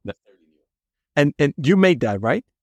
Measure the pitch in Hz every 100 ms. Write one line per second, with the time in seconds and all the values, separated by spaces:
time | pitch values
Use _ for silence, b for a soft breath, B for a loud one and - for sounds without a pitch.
0 | 104 - _ _ _ 78 _ _ _ _
1 | _ - 147 - 143 - 139 190 185 143
2 | 113 98 113 185 - _